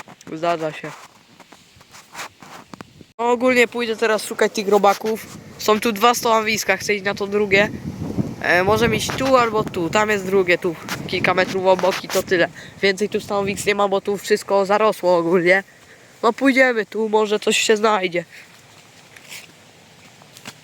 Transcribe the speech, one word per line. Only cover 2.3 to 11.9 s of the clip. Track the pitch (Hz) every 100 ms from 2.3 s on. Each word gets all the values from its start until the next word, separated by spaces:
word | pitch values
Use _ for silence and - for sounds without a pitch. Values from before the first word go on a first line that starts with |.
| _ - - - - - - - -
No, | 233
ogólnie | 240 254 247 226
pójdę | 240 233 214
teraz | 226 214
szukać | - 220 214
tych | 220 196
robaków. | 202 196 196 220 220 - - - -
Są | - 214
tu | 240
dwa | 196 240
stanowiska, | 233 240 220 214 214 - 190
chcę | -
iść | 208
na | 196
to | 208 202
drugie. | 208 208 196 208 - - - - - - -
E, | - 175
możemy | 190 220 233 220
iść | - -
tu | 262 254
albo | 233 214
tu, | - 190 165
tam | 208 214
jest | 202 185
drugie, | 196 180 170
tu | 185 160 - - 139
kilka | 185 185
metrów | 180 180 190 185
obok | 185 180